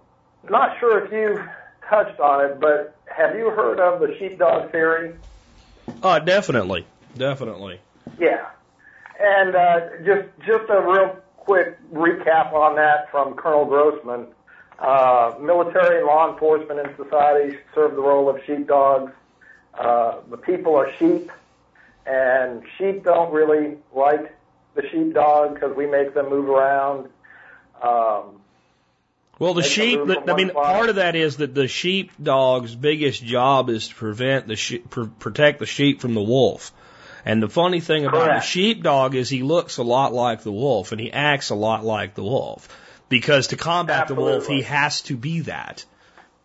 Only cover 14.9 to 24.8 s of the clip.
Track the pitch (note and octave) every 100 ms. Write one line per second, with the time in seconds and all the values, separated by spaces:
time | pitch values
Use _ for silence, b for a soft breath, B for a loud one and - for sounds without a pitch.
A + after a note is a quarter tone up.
14.9 | C3+ B2+ B2 A#2 A#2+ D3 F3 E3+ F#3 F3
15.9 | E3+ D3 D#3 D#3+ C#3+ D#3 D#3 D3+ D3 C#3+
16.9 | - C3+ D3 D3 D3 C#3+ C#3+ _ D3+ D3+
17.9 | C3+ C#3 C#3 C#3 C3+ - D3 C#3+ C#3+ C#3
18.9 | C3+ B2+ - _ _ b b b - A#2+
19.9 | A#2+ A2+ - - A#2 - F3+ E3 D3 C3
20.9 | - E3 F3 - - _ _ _ b b
21.9 | b - C3 B2+ C3 B2+ A#2 - - F#3+
22.9 | G3 F3 E3+ E3+ D3+ D3+ D3+ D3 - _
23.9 | C3 C#3+ D3+ D3+ - _ _ _ C#3+